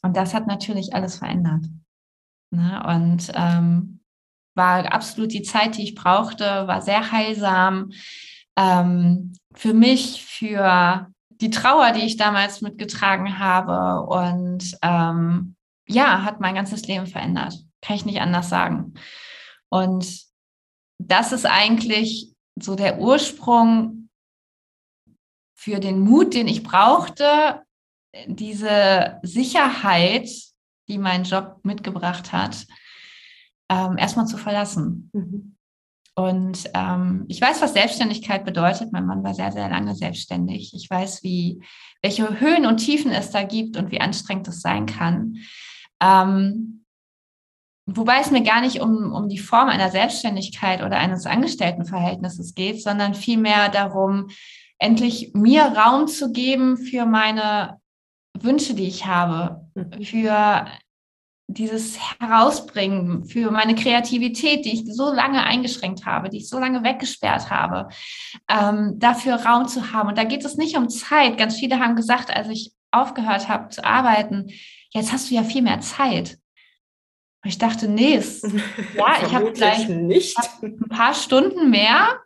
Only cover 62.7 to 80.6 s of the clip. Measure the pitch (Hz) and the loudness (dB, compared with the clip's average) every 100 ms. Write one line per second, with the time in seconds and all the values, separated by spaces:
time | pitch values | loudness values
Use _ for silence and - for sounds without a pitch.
62.7 | 208 196 196 175 170 - 240 226 214 220 | -4 -2 -2 -2 -4 -4 -2 0 2 2
63.7 | 226 262 240 233 247 240 226 311 294 311 | 2 2 0 0 -2 -2 -2 0 0 -2
64.7 | 226 220 220 285 262 262 269 - 247 247 | -6 -6 -4 -2 0 0 0 0 -2 -4
65.7 | - - 196 - - 190 208 - 254 254 | -6 -8 -8 -6 -4 -6 -10 -10 -6 -2
66.7 | 254 233 262 254 - - - - - 175 | 0 -2 -2 -6 -6 -2 -2 -2 -4 -2
67.7 | 185 196 - - - - - - 214 208 | -4 -8 -16 -18 -16 -16 -16 -2 0 2
68.7 | 208 208 - 240 240 262 240 226 240 254 | 0 -2 2 2 2 -2 0 2 2 2
69.7 | 254 - 220 202 208 220 277 285 302 311 | -4 -4 -2 -2 -2 -2 -4 -6 -4 -2
70.7 | 311 233 - - 302 254 226 220 - 262 | 0 -2 -4 0 4 4 2 -2 -2 -2
71.7 | 254 240 233 226 247 - - 214 220 - | 0 2 0 0 0 0 -6 -6 -10 -12
72.7 | _ _ 240 262 - 220 202 226 208 - | _ _ 0 0 -2 -2 -2 -2 -4 -6
73.7 | - - 240 254 214 214 196 190 - - | -6 0 2 4 2 2 -6 -6 -14 -20
74.7 | - _ 220 220 262 - 240 220 269 233 | -20 _ -6 -4 -4 -2 -2 0 0 0
75.7 | 180 - - - 175 - - _ _ _ | 0 -6 -2 0 0 -4 -12 _ _ _
76.7 | _ _ _ _ _ _ _ 196 - 226 | _ _ _ _ _ _ _ -8 -2 -2
77.7 | 220 214 208 269 254 - - 214 208 - | 0 -2 4 4 4 0 -8 -4 -4 -4
78.7 | - 196 202 220 311 226 247 220 226 208 | -10 -6 0 2 4 2 0 0 2 2
79.7 | 220 220 170 170 359 - - - - | 2 -2 -2 4 4 2 -4 -6 -8